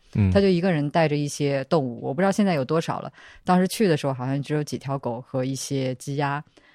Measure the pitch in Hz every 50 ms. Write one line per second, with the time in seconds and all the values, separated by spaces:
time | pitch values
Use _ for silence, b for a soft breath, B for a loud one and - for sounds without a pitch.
0 | _ _ - - 104 92 90 196 202 196 185 170 170 196 170 147 143 147 - 170
1 | 165 151 147 147 147 143 - - 147 139 139 135 135 - - 160 135 123 117 113
2 | 131 131 135 151 190 196 190 - 208 190 175 143 127 117 156 165 160 - 107 -
3 | - 139 b b b b b b - - 180 180 185 180 - - 226 185 156 143
4 | - 139 131 123 123 131 135 143 123 - 151 151 147 - - - - 135 135 135
5 | - 123 117 120 123 - - 131 127 131 135 127 - - 139 135 131 131 127 120
6 | - 143 139 143 143 139 139 147 - b b b b b b